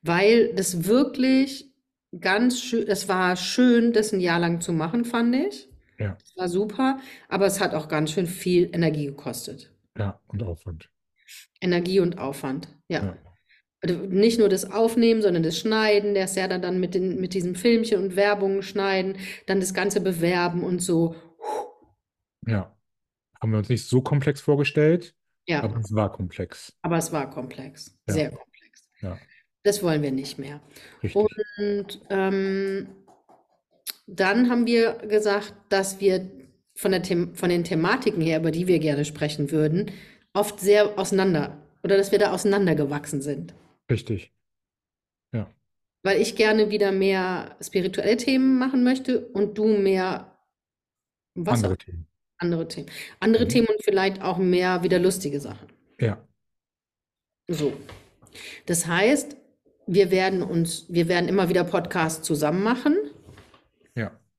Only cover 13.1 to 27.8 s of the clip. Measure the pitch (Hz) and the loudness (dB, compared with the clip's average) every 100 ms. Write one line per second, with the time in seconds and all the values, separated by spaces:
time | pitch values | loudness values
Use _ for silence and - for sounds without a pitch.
13.1 | 90 - _ _ _ _ _ 170 165 196 | -8 -20 _ _ _ _ _ -4 -4 -2
14.1 | 185 226 233 202 185 - 202 226 233 233 | 4 4 4 2 2 -2 0 2 4 4
15.1 | 226 208 175 165 165 220 220 220 208 202 | 4 2 2 0 -2 -2 0 4 2 2
16.1 | 202 190 190 185 185 180 185 180 185 185 | 0 -2 -2 -2 -2 -2 -2 -2 -2 -2
17.1 | 180 185 185 175 180 240 233 220 202 196 | -4 -4 -4 -4 0 2 2 2 0 0
18.1 | 185 202 202 196 196 190 202 196 190 190 | 2 2 2 0 -2 -4 -4 0 0 -2
19.1 | 190 - - - 190 185 190 196 196 180 | -6 -12 -12 -2 -2 0 -2 0 0 -2
20.1 | 170 170 180 175 175 180 180 - 165 165 | 0 0 2 0 -2 -2 -4 0 0 0
21.1 | - - _ - - - - _ _ _ | -4 -20 _ -8 -8 -8 -16 _ _ _
22.1 | _ _ _ 113 107 92 _ _ _ _ | _ _ _ -4 -4 -4 _ _ _ _
23.1 | _ _ _ 110 110 98 120 - 127 131 | _ _ _ 0 0 0 -2 2 0 2
24.1 | 143 143 147 - 143 143 - 151 175 - | 0 0 -2 0 2 2 2 4 2 -2
25.1 | _ _ _ - 156 117 113 101 107 101 | _ _ _ -4 -2 -2 -4 -2 0 0
26.1 | - 90 - 92 - - _ 165 170 160 | -2 -8 -6 -10 -10 -20 _ -2 -2 -2
27.1 | 160 135 151 135 - 135 - | -6 -6 -10 -12 -14 -16 -18